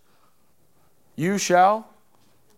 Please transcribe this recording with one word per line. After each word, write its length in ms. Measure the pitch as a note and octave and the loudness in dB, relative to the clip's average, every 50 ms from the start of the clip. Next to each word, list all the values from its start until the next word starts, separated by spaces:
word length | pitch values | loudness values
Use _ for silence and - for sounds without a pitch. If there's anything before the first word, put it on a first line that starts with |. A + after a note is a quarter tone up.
| _ _ _ _ _ _ _ _ _ _ _ _ _ _ _ _ _ _ _ _ _ _ _ | _ _ _ _ _ _ _ _ _ _ _ _ _ _ _ _ _ _ _ _ _ _ _
you 220 | - D#3 F#3 G3+ F#3+ | -8 -6 -4 -4 -4
shall 500 | - - F3 F3 F#3 G3 G#3+ A3 A3 - _ _ _ _ _ _ _ _ _ _ _ _ _ | -2 0 2 4 4 2 2 -2 -8 -14 _ _ _ _ _ _ _ _ _ _ _ _ _